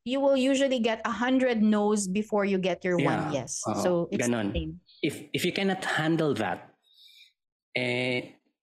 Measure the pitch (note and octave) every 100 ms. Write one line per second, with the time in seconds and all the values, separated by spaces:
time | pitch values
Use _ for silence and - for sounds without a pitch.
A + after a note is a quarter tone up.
0 | A#3+ C4+ C#4 C4+ B3+ C4+ C#4 B3+ A3+ A3
1 | - G#3 B3 C4 B3+ A3+ G#3+ G#3 G#3 G#3+
2 | G3 F#3+ G#3+ G#3 G3 F#3+ F#3 F3 F#3 F3
3 | - - D3+ C#3+ A#2+ - - G#2 F#3 F3
4 | E3+ G3+ A#2+ A#2+ G2+ E3+ D#3+ E3+ - -
5 | D#3 - - C3+ F3 E3+ G3 F#3 - -
6 | D#3+ E3 D#3 A2 G2 F2 - _ _ _
7 | - - - _ _ _ _ B2+ B2 B2
8 | B2+ B2 - - _ _